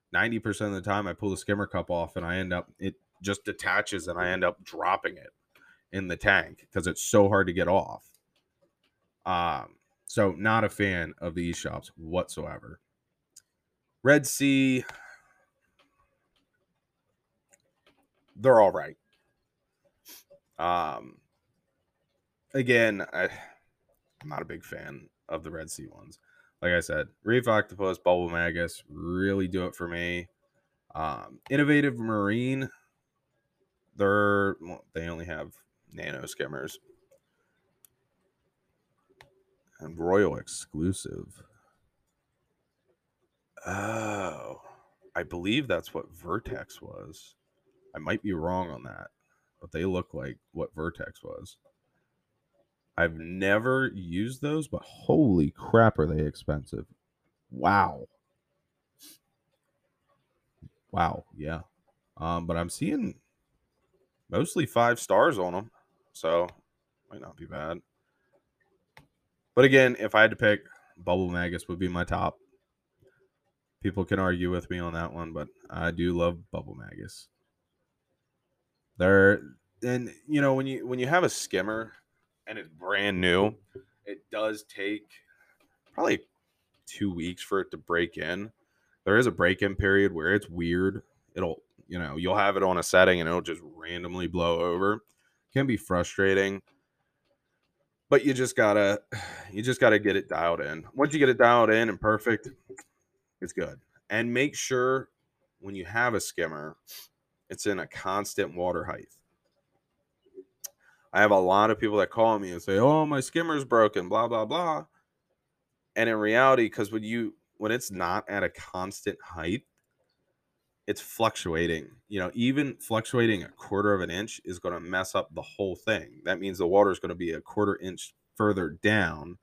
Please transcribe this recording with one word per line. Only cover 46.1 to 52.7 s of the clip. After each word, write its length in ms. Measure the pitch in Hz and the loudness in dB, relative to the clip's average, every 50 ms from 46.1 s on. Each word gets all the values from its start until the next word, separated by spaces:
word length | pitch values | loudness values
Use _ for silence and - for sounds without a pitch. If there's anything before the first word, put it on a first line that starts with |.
Vertex 680 | - - - 170 95 120 - - - - - - - - | -18 -18 -8 -6 -6 -6 -6 -8 -12 -12 -12 -16 -18 -20
was. 520 | - - - - - - 80 - - - _ _ _ _ _ _ _ _ _ _ _ _ - | -20 -18 -16 -16 -18 -18 -20 -20 -20 -20 _ _ _ _ _ _ _ _ _ _ _ _ -14
I 40 | 78 | -10
might 240 | 78 85 107 107 | -6 -4 -6 -4
be 100 | - 104 | -4 -4
wrong 380 | 92 80 78 87 92 92 90 82 | -4 -2 -2 -2 -2 -2 -4 -6
on 140 | 71 62 64 | -10 -12 -14
that, 240 | 60 50 50 50 - _ _ _ _ _ _ _ _ _ _ | -16 -16 -16 -18 -20 _ _ _ _ _ _ _ _ _ _
but 120 | - 92 | -20 -10
they 120 | - 78 87 | -6 -4 -2
look 300 | 95 92 90 87 - - | -2 -2 -4 -6 -6 -10
like 240 | 71 64 - - - _ _ | -10 -10 -10 -12 -14 _ _
what 220 | _ 85 71 - - | _ -10 -10 -8 -8
Vertex 480 | 78 78 85 - - - - - - - | -8 -8 -8 -6 -8 -12 -14 -14 -16 -16
was. 340 | - - - - - - _ _ _ _ _ _ _ _ _ _ _ _ _ _ _ _ _ _ _ _ _ _ _ | -16 -16 -16 -16 -20 -20 _ _ _ _ _ _ _ _ _ _ _ _ _ _ _ _ _ _ _ _ _ _ _